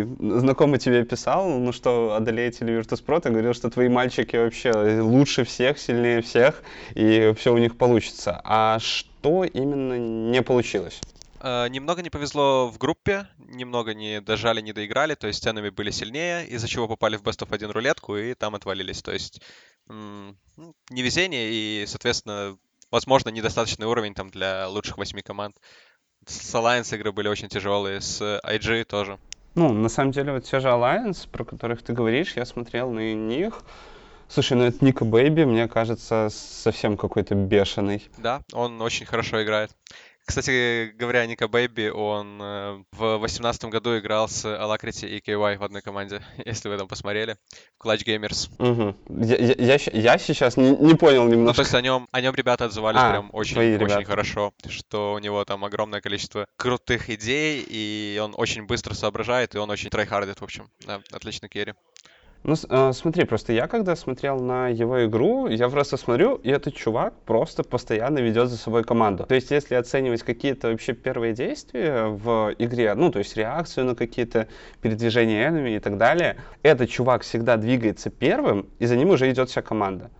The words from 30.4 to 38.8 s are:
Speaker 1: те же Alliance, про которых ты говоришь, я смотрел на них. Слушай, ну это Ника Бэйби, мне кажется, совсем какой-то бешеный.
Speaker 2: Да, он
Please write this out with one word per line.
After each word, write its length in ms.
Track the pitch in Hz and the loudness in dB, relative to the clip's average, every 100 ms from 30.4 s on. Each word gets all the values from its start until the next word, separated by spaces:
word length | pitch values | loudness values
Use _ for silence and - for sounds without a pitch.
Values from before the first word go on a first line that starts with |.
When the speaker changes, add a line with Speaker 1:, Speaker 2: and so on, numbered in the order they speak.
Speaker 1:
те 160 | - 135 | -2 0
же 80 | 131 | 2
Alliance, 600 | 120 123 185 233 170 - | 4 2 0 -2 -6 -10
про 140 | - 120 | -12 -12
которых 360 | 117 117 117 | -8 -6 -6
ты 100 | - | -4
говоришь, 400 | 117 113 123 190 - | 0 2 2 0 -6
я 100 | 123 | -8
смотрел 460 | 120 117 120 127 | -10 -8 -6 -4
на 220 | 110 110 | -4 -4
них. 480 | 110 110 131 214 - - - - - - - - | -4 -4 -4 -4 -8 -20 -20 -20 -20 -20 -20 -4
Слушай, 300 | - 135 123 | -2 2 4
ну 60 | 123 | 4
это 180 | - | 4
Ника 220 | 139 131 113 | 4 4 4
Бэйби, 380 | 113 143 160 139 | 4 4 4 4
мне 220 | 113 117 | 4 2
кажется, 600 | 113 113 110 - 110 107 | 0 -2 -4 0 0 0
совсем 680 | - - - 113 - 113 101 | -4 -16 -4 -2 0 -2 0
какой-то 380 | 101 110 98 101 | -2 -2 0 0
бешеный. 680 | 95 104 95 - 101 101 - - | 4 4 2 -2 -2 -4 -8 -8
Speaker 2:
Да, 240 | 113 139 - | -6 -6 -8
он 280 | 117 120 113 | -6 -6 -4